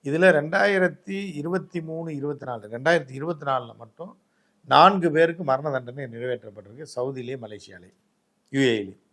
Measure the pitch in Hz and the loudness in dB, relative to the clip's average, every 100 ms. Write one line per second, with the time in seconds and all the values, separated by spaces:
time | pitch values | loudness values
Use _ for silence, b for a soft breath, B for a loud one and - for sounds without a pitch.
0 | 139 160 185 156 156 - 202 196 180 143 | -2 4 6 6 2 2 4 4 2 0
1 | - 196 196 147 156 185 190 175 160 160 | -10 -8 -6 -6 -4 -4 -4 -10 -8 -8
2 | 165 147 143 143 139 117 104 117 143 170 | -8 -6 -6 -8 -8 -10 -10 -2 2 2
3 | 135 135 160 160 143 131 117 110 113 _ | 0 -8 -8 -6 -2 -2 -4 -16 -20 _
4 | - - _ _ _ _ - 135 180 196 | -18 -18 _ _ _ _ 2 8 8 6
5 | 170 151 165 170 151 131 151 131 123 131 | 2 4 2 2 -2 -2 0 -4 -6 -12
6 | 131 117 127 120 113 104 98 120 151 - | -12 -8 -6 -6 -10 -20 -20 -18 -12 -6
7 | 127 131 120 131 110 104 - 92 90 _ | -6 -6 -10 -12 -12 -16 -20 -20 -20 _
8 | _ _ _ _ _ 135 131 113 98 98 | _ _ _ _ _ 0 2 2 -4 -14
9 | _ | _